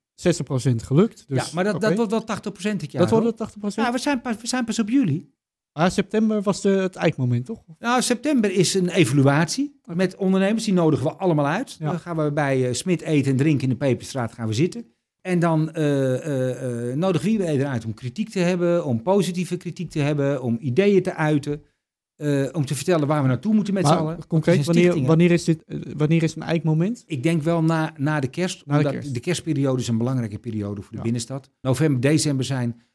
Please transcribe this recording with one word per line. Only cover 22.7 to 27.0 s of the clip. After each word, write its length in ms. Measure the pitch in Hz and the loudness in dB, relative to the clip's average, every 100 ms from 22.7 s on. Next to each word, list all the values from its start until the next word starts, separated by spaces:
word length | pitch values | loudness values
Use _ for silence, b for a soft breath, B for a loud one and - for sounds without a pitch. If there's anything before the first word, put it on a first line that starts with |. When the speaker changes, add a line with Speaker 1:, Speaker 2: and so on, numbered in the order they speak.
Speaker 2:
vertellen 320 | 143 - 170 143 | -2 0 0 2
waar 140 | 151 | 2
we 60 | 135 | 2
naartoe 260 | 127 214 | 0 2
moeten 200 | 214 190 | 2 2
met 80 | 196 | 0
Speaker 1:
Maar 100 | 151 | 2
Speaker 2:
z'n 60 | 165 | 2
allen. 280 | 156 165 - | 0 -6 -2
Speaker 1:
concreet, 300 | 160 156 170 | 0 4 2
Speaker 2:
Het 20 | |
is 60 | 143 | 4
een 60 | |
Speaker 1:
wanneer, 80 | 170 175 | 4 4
Speaker 2:
stichting, 100 | 170 | 4
hè? 60 | 139 160 | 4 4
Speaker 1:
wanneer 140 | 175 | 6
is 140 | 170 | 4
dit, 200 | 175 160 | 2 -2
eh, 140 | - 151 147 131 | -4 -10 -8 -2
wanneer 260 | 151 165 | 2 2
is 120 | 160 160 | 0 -2
een 60 | |
eikmoment? 600 | - 165 160 156 180 240 | -4 -2 2 2 0 -4